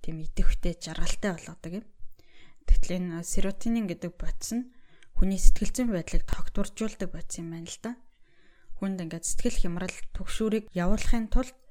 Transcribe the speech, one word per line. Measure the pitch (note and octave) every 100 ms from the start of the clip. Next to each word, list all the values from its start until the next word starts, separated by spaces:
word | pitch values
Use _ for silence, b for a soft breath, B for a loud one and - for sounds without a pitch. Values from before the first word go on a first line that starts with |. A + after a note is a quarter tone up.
тийм | - D#3+
идэвхтэй, | D#3+ - - - F3+ E3+
жаргалтай | - E3 E3 - G#3
болгодог | E3 - E3 E3 F#3
юм. | - - - B B B B B -
Тэгтэл | - - F3+
энэ | F3+ E3
серотонин | E3+ - F#3+ G3+ A3+ A#3 G3+
гэдэг | E3 E3+
бодис | - - - -
нь | A#3 B3+ B B B B -
хүний | F#3+ F#3+
сэтгэл | - - F#3+
зүйн | - A#3+ F#3
байдлыг | - - -
тогтворжуулдаг | - - - G3 - A3 - F#3
бодис | - - -
юм | E3 E3
байна |
л | E3 -
да. | A3+ B3 - b b b b b b -
Хүнд | G3 F#3+
ингээд | E3 E3
сэтгэл | - - B3 -
хямрал | F#3+ E3+ F3+ - -
түгшүүрийг | - F#3 - A3 A3 G#3 F3+
явуулахын | F3 G#3+ - A#3 A3
тулд | A#3 C4 _ _